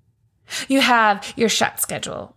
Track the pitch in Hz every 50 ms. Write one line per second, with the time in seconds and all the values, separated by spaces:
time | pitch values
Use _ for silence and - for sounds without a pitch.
0 | _ _ _ _ _ _ _ _ _ - - - - - 269 269 254 247 240 233
1 | 220 214 202 196 - - - - 233 208 - - 233 - - - - - 180 -
2 | - - - - - - _